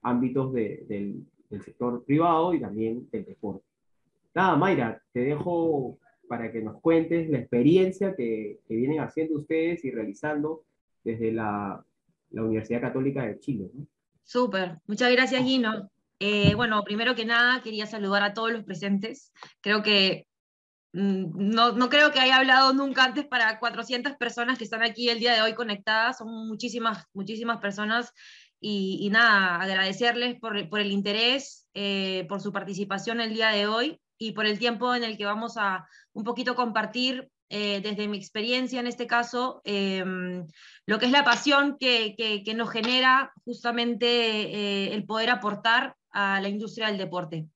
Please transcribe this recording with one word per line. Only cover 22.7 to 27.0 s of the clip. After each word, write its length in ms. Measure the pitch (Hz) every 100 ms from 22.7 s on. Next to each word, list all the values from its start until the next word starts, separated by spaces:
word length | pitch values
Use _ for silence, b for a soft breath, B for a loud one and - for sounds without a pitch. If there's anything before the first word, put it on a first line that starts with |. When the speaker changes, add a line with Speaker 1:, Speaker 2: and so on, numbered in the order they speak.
Speaker 2:
nunca 320 | 269 277 262
antes 220 | 262 226 285
para 320 | 247 220 220
cuatrocientas 580 | 233 226 226 247 277 277
personas 400 | 233 226 240 254
que 80 |
están 200 | 214 220
aquí 240 | 233 220 240
el 100 | 233
día 160 | 233
de 80 | 233
hoy 120 | 220
conectadas. 640 | 226 233 202 208 220 233 247
Son 100 | 220 226 220
muchísimas, 600 | 214 240 240 226 208